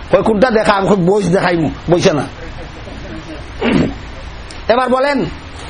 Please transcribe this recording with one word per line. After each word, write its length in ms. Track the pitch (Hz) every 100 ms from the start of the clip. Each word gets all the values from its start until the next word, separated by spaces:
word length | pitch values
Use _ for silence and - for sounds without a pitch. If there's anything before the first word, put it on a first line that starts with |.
| -
কয়, 100 | 190
"কোনটা 300 | 202 214 254
দেখা?" 220 | 214 208
আমি 140 | 196 180
কই, 80 |
"বইস 320 | 202 170 208 180
দেখাইমু।" 420 | 180 180 175 143 - -
বইছে 240 | 175 180
না। 140 | 147 - - - - - - - - - 311 - 320 - - - 185 - - - - - - - - -
এবার 220 | 240 254
বলেন, 360 | 254 277 269 165 - - -